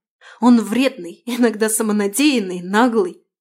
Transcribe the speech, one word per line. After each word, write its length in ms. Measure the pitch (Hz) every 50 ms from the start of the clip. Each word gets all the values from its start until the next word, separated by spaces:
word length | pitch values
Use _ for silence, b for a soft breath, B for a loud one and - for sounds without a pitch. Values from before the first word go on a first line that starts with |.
| _ _ _ B B B B B
«Он 220 | 226 247 240 233
вредный, 600 | 208 196 214 240 269 254 262 - 170 170 185 _ _
иногда 420 | 240 240 233 247 226 214 202 220
самонадеянный, 920 | 214 220 - 226 214 208 208 202 202 202 - 285 302 269 233 196 185 180 180
наглый, 600 | 175 185 196 214 247 254 226 226 185 175 - - _ _ _ _